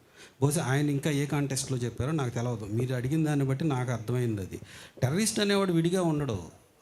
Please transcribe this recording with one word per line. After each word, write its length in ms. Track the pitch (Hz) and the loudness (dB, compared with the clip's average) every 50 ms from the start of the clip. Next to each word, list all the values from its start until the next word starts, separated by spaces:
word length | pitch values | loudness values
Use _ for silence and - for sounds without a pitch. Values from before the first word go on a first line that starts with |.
| - _ - - - - - - | -18 _ -20 -20 -20 -20 -2 0
బహుశా 200 | 131 147 147 170 | 2 2 2 0
ఆయన 280 | 135 120 131 143 151 147 | 0 2 2 2 2 2
ఇంకా 200 | 143 135 - 165 | 0 0 0 0
ఏ 160 | 147 139 143 | 0 0 0
కాంటెక్స్ట్లో 520 | 143 151 147 143 135 139 131 - - 131 123 | 0 0 0 0 0 -2 -4 -2 -2 -2 -2
చెప్పారో 340 | 120 117 110 - 120 139 | -2 -4 -2 -4 -2 -2
నాకు 180 | 165 156 131 120 | 0 0 0 -2
తెలియదు, 360 | - 117 117 123 120 107 110 98 | -2 -2 -2 -2 -2 -4 -4 -4
మీరు 240 | 107 117 127 123 131 | -2 -2 0 0 -2
అడిగిన 300 | 123 120 131 156 160 156 | -2 -2 0 2 2 2
దాన్ని 200 | 151 151 143 139 | 2 2 2 2
బట్టి 200 | 131 135 135 165 | 0 0 0 0
నాకు 280 | 160 135 127 127 123 | 0 0 0 0 -2
అర్థమైంది. 480 | 123 107 107 - 123 127 123 117 110 101 | -2 -2 -2 -2 0 0 0 0 -2 -2
అది 180 | 92 85 - 82 - - - - - - - - | -4 -8 -10 -12 -14 -16 -18 -20 -20 -20 -4 -2
టెర్రరిస్ట్ 380 | - 139 147 190 220 214 - 220 | 0 0 2 0 0 0 0 2
అనేవాడు 320 | 208 202 202 196 196 185 | 2 2 4 2 2 2
విడిగా 300 | 170 165 165 175 180 190 | 2 2 2 2 2 2
ఉండడు, 360 | 180 165 151 147 147 131 110 92 85 - - - - _ _ _ | 2 2 2 0 0 -2 -2 -4 -6 -10 -16 -20 -20 _ _ _